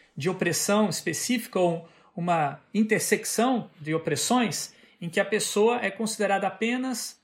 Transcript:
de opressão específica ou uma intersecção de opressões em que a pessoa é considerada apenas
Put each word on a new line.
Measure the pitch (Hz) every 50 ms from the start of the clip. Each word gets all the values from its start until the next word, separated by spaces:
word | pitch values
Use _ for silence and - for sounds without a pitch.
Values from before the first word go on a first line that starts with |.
| _ _ -
de | - 135 185
opressão | 185 185 180 185 - - - - 202 208 214
específica | 190 156 - - 180 156 - - - 247 240 - - -
ou | 185 180 175 165 170 - - _ _ _ _ -
uma | 180 170 175 170 160 151 139 139 - _ _ -
intersecção | 202 220 214 214 180 - - 208 - - - - - 226 262 262 220 160 - _ -
de | 147 151 156
opressões | 160 160 170 151 - - - 233 254 240 190 147 - - - - _ - - _ -
em | 175 170
que | - 202
a | 196
pessoa | 202 214 202 - - - 208 214 233 240 240
é | 233 196
considerada | - - 226 214 - - 208 190 196 190 196
apenas | 185 - - 220 233 247 254 254 262 247 240 - - - _